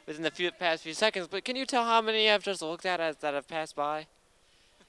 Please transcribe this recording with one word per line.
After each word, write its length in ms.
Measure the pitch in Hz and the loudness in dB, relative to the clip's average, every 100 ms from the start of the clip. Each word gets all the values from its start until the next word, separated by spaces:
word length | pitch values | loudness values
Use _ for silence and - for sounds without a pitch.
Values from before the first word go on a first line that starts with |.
| - | -12
within 160 | 151 | -4
the 80 | 160 | -2
few, 200 | - 175 | 0 -2
past 300 | - 175 160 | 0 0 0
few 140 | 160 156 | -2 0
seconds. 320 | 220 202 170 | 2 2 -6
But 180 | 190 208 | -6 -6
can 100 | 254 | -6
you 120 | 262 | -2
tell 180 | 262 233 | 0 4
how 160 | 226 | 4
many 300 | 220 220 214 | 4 4 4
I've 100 | 208 | 4
just 220 | 202 190 | 2 -4
looked 240 | 156 170 190 | -6 -4 -2
at 120 | 175 | -2
as, 180 | 165 147 | -2 -2
that 180 | 151 143 | -4 -4
have 120 | - | -4
passed 280 | 165 156 - | -6 -6 -4
by? 320 | 147 151 156 _ _ _ _ _ _ _ | -4 -4 -8 _ _ _ _ _ _ _